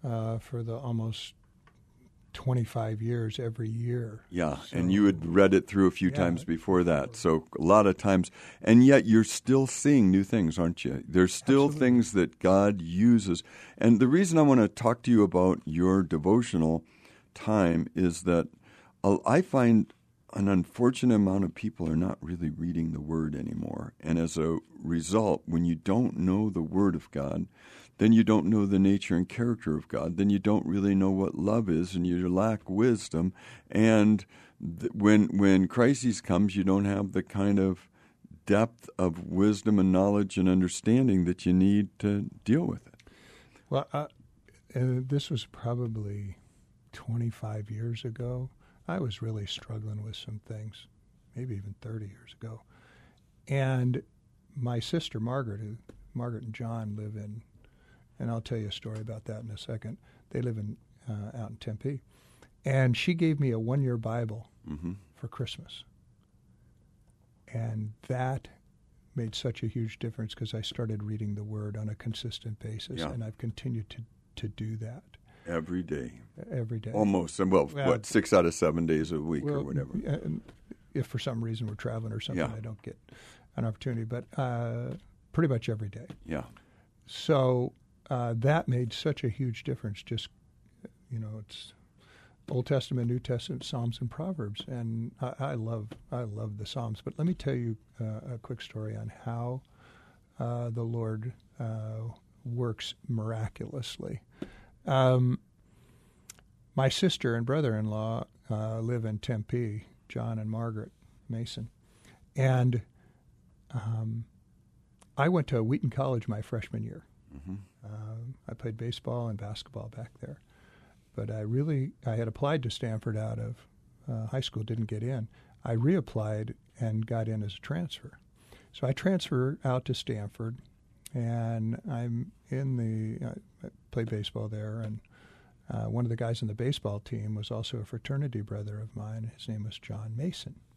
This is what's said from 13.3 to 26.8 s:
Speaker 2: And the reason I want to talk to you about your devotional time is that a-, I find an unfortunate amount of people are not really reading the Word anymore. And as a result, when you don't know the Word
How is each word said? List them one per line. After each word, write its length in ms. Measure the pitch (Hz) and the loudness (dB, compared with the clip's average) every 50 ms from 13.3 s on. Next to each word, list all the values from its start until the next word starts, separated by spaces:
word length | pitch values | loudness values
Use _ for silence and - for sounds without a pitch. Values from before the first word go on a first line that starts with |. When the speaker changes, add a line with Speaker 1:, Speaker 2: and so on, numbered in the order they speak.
| 87 85 - - - - - - - | -2 -2 -2 -12 -20 -20 -20 -20 -8
Speaker 2:
And 240 | - - 113 117 104 | 2 6 6 8 8
the 80 | 127 123 | 8 6
reason 300 | 135 175 202 180 165 165 | 6 4 4 4 4 6
I 40 | 151 | 6
want 200 | 143 135 127 110 | 8 8 6 6
to 60 | 101 | 4
talk 340 | - - 117 113 120 120 - | 2 0 0 0 0 0 2
to 80 | 123 | 4
you 120 | 120 110 104 | 6 6 6
about 380 | 92 82 90 90 92 90 - - | 6 6 4 4 4 4 2 -2
your 360 | - 78 82 87 92 95 98 92 | -6 -2 2 4 4 4 4 4
devotional 840 | 78 82 80 76 90 101 117 120 120 - 90 80 80 80 80 - _ _ _ _ - - - _ _ _ | 2 0 0 2 4 4 4 4 2 0 2 2 2 2 0 -2 _ _ _ _ -20 -20 -20 _ _ _
time 540 | - - - 107 107 95 85 82 82 80 - _ | -10 -4 0 2 4 4 4 2 0 -2 -2 _
is 280 | - 92 90 82 - - | 0 0 0 0 0 0
that 260 | 90 87 85 80 - - _ _ - - - - _ _ _ - | 2 2 2 2 0 -6 _ _ -20 -20 -20 -20 _ _ _ 0
a-, 140 | 98 101 - - | 2 2 2 2
I 160 | - 117 156 185 | 2 2 2 2
find 500 | - - 139 123 117 117 110 101 - - _ _ _ _ _ _ _ - | 2 0 2 4 6 6 6 4 2 -6 _ _ _ _ _ _ _ -6
an 160 | - 98 98 | -2 0 2
unfortunate 680 | 98 95 87 - - - 123 - 131 - - 123 117 | 4 2 2 0 -2 2 2 2 2 4 4 4 6
amount 280 | 107 104 95 92 98 98 | 6 6 4 2 2 0
of 100 | 85 - | -2 -4
people 320 | - - 107 - _ 90 | -6 -8 -8 -6 _ -2
are 100 | 80 78 | 0 0
not 200 | 78 87 92 - - - | 0 0 0 -4 -6 -8
really 260 | 80 87 85 87 80 | -8 -6 -4 -4 -4
reading 440 | 76 78 82 85 85 82 82 82 76 | -4 -4 -4 -4 -2 -2 -2 -2 -4
the 100 | 73 73 | -6 -6
Word 320 | 76 80 80 80 78 73 | -4 -2 -2 -2 -2 -4
anymore. 580 | 69 69 - - - - - - - - - - _ | -6 -6 -6 -6 -6 -6 -6 -6 -8 -10 -12 -14 _
And 180 | - 76 82 85 | -4 -2 0 0
as 200 | 82 82 - 82 | 0 0 0 0
a 220 | 78 80 82 - - _ - - - | 0 0 0 -2 -4 _ -20 -10 -4
result, 600 | 78 85 82 80 78 92 110 110 104 82 - _ | -2 -2 -2 0 2 2 2 4 4 2 0 _
when 220 | - 85 82 85 | -2 0 2 2
you 80 | 85 85 | 2 0
don't 420 | 78 - - 95 113 123 107 - | -2 0 0 2 2 2 0 0
know 320 | - 82 92 92 98 107 107 | 0 2 2 2 2 2 0
the 140 | 95 92 82 | -2 -2 -4
Word 320 | 78 85 92 | -2 2 2